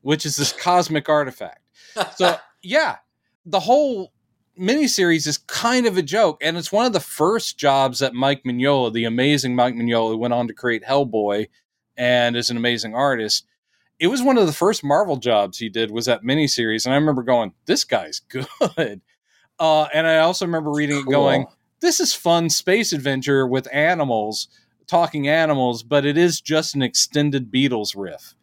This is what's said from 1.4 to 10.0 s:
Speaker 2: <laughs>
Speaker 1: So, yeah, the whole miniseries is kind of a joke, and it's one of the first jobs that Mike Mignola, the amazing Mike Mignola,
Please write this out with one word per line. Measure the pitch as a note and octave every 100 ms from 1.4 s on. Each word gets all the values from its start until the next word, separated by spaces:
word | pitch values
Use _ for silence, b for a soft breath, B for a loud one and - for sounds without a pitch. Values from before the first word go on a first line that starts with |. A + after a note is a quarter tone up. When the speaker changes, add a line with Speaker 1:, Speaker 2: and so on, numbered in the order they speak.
| F2 - _ B B G#3+
Speaker 2:
<laughs> | F#3+ -
Speaker 1:
So, | F3+ E3 - _
yeah, | F3+ C4+ C#4 G#2+ _ _ _ _ F3
the | F#3+
whole | E3+ C4 C#4+ A3 F#3 _ _ _ _ -
miniseries | F#3 C#4 C#4 - F3+ E3 D3+
is | C#3+
kind | - - A#3 B3+ A#3
of | F#3
a |
joke, | D3 G3 G#3 A#3
and | D#3 E3+
it's | E3
one | G3+ B3
of |
the | F#3+
first | - - D#3+ A3+ - -
jobs | D3 C3+ C3+ B2
that | C3+
Mike | A#2+ C3+ C#3+
Mignola, | C3 B2 C3+ C#3+ A#2+
the | A#2 A2+
amazing | A#2 C3+ D3 C3 B2
Mike | B2 A#2+
Mignola, | A#2 A#2